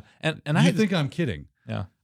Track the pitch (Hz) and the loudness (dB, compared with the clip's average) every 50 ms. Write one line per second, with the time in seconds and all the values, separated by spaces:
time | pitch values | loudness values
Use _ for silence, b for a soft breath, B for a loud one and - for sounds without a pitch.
0 | b b b b - 156 156 156 - 143 147 175 226 277 233 180 220 202 196 170 | b b b b -4 -4 -4 -4 -4 -2 2 4 4 4 4 4 2 2 2 0
1 | 143 135 - - 170 131 90 73 69 - _ _ _ - 113 107 98 - _ _ | -2 -2 -2 -2 -4 -2 -4 -6 -10 -16 _ _ _ -8 -8 -8 -8 -8 _ _